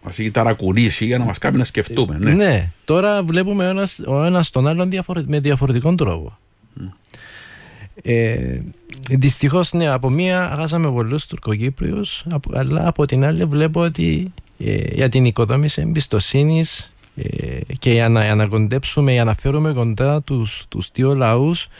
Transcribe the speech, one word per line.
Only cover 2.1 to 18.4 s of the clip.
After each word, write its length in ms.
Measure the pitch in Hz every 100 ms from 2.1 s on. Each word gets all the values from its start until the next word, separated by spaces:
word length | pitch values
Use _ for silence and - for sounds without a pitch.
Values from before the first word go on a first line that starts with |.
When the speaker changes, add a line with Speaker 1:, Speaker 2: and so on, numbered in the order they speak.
| 76
Speaker 1:
ναι. 140 | 104
Speaker 2:
Ναι. 400 | 165 202 117 87 - -
Τώρα 380 | 160 202 208
βλέπουμε 420 | 170 165 190 202 185
ο 40 |
ένας, 300 | 190 196 - -
ο 180 | 135
ένας 260 | 160 180 165
τον 180 | - 135
άλλον 220 | 165 180
διαφορε-, 340 | 190 180 175 135
με 120 | 147
διαφορετικόν 560 | 143 139 135 123 139 175
τρόπο. 420 | 131 80 78 - _ _ _
Speaker 1:
Μμ. 120 | - 92 92 _ - - - - - - - - -
Speaker 2:
Ε, 580 | - 117 113 110 - 64 - - - 131 131
δυστυχώς, 640 | 131 139 131 143 165 170
ναι, 160 | 175 160
από 200 | 131 127
μία 440 | 139 185 180 180 143
χάσαμε 360 | 160 165 160
πολλούς 360 | 123 113 143 -
Τουρκοκύπριους, 960 | 165 - 107 123 135 - 202 196 - 170
απο-, 280 | 156 - -
αλλά 300 | 131 156 170
από 180 | - 147
την 200 | 131 139
άλλη 200 | 160 175
βλέπω 360 | 143 156 160
ότι, 520 | 170 160 165 156 185 - - _
ε, 340 | 110 101 80
για 160 | - 131
την 160 | 127 123
οικοδόμηση 560 | 113 113 135 147 -
εμπιστοσύνης, 1120 | 160 160 143 107 - 135 147 160 160 - - _ _ -
ε, 440 | - - - 64 - -
και 120 | -
για 180 | 117 117
να 100 | 113
ανακοντέψουμε, 920 | 107 107